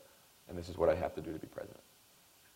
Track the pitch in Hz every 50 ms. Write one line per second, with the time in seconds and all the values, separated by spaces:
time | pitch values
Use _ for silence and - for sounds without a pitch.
0 | - - - - - - - - - - 90 87 85 85 85 82 82 - 78 90
1 | - - - 80 78 85 80 76 - - - - - - - - - - - -
2 | - - - - - - - - - - -